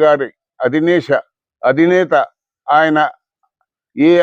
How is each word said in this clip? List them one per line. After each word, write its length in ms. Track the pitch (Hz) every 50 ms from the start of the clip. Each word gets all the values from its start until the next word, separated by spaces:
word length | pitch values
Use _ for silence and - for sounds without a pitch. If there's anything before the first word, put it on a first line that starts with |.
| 151
గారి 240 | 151 147 139 135 110 - _ _ _ _ -
అధినేష-, 640 | 127 123 135 156 160 170 180 165 - - 139 - - _ _ _ _ _ _ _
అధినేత 520 | 110 127 135 147 165 175 185 185 185 170 165 139 120 - _ _ _ _ _ _ _ -
ఆయన 300 | 147 156 160 160 156 151 151 135 - _ _ _ _ _ _ _ _ _ _ _ _ _ _ _ -
ఏ 140 | 120 143 165 175 175